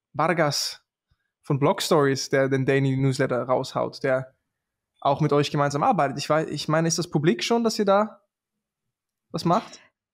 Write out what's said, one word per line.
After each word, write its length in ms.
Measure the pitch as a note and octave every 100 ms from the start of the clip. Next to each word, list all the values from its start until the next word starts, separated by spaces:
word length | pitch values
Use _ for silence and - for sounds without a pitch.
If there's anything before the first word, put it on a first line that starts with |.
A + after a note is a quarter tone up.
| _
Vargas 720 | C3 D#3 F3 D3+ C#3 - - _ _ _ _ _ _
von 160 | - C#3+
Blog 240 | D3 F#3+
Stories, 460 | - E3 C#3 C3+ -
der 220 | C#3 C3+
den 160 | C3+ C3
Daily 320 | C#3 C3+ C3
Newsletter 440 | C3+ C3 C3 B2
raushaut, 600 | B2 B2+ C3 - A#2+ -
der 320 | C#3 C3 C3 _ _ _ _ _ _ -
auch 220 | C3+ C#3+
mit 100 | D3+
euch 200 | D3 D3+
gemeinsam 320 | D3+ C#3+ C#3
arbeitet. 340 | G#3+ G3+ C#3+ C#3
Ich 120 | -
wei-, 200 | D#3 D#3
ich 180 | D3 -
meine, 220 | D#3 E3
ist 100 | E3
das 100 | E3
publik 360 | E3 D3 A3+ -
schon, 180 | A#3
dass 160 | A#3 A3+
ihr 60 | G3+
da 340 | G3 G#3+ - _ _ _ _ _ _ _ _ _ _ _
was 140 | E3 E3+
macht? 340 | F#3 - - _ _ _